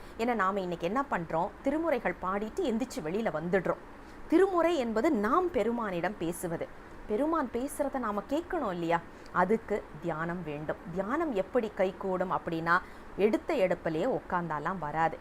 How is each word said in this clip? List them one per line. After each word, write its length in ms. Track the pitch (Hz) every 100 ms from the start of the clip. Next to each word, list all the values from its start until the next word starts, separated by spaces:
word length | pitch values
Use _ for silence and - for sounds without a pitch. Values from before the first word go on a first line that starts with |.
| - -
ஏன்னா 160 | 233
நாம 260 | 233 190 202
இன்னைக்கு 260 | 180 170 196
என்ன 200 | 240 277
பண்றோம்? 380 | 208 165 160 190 -
திருமுறைகள் 520 | 277 302 330 254 196 175
பாடிட்டு 400 | 180 202 220 -
எந்திரிச்சு 420 | 330 220 254 -
வெளியில 380 | 156 196 220 151
வந்துடுறோம். 360 | 170 190 175 - - - - - -
திருமுறை 500 | 320 392 359 330 339
என்பது 340 | 233 214 302
நாம் 400 | 240 208 311 359
பெருமானிடம் 640 | 262 208 240 214 175 175 208
பேசுவது. 480 | 165 175 180 165 - - - - -
பெருமான் 420 | 214 294 330 254
பேசுறத 440 | 233 269 - 277 269
நாம 260 | 233 202 196
கேட்கணும் 420 | 285 339 349 233
இல்லையா? 280 | 175 170 170 - - -
அதுக்கு 520 | - 185 220 - 202 - 151
தியானம் 420 | 170 156 165 175
வேண்டும். 320 | 160 147 151 - - 170
தியானம் 380 | 196 285 330
எப்படி 380 | 202 - 247 220 -
கைகூடும் 560 | 190 190 196 185 185
அப்படின்னா, 480 | 151 - 165 165 175 - - - -
எடுத்த 360 | 208 311 -
எடுப்பிலேயே 680 | 302 185 175 170 160 240 180
உட்கார்ந்தாலாம் 580 | - 180 170 151 156 190
வராது. 380 | 151 156 165 160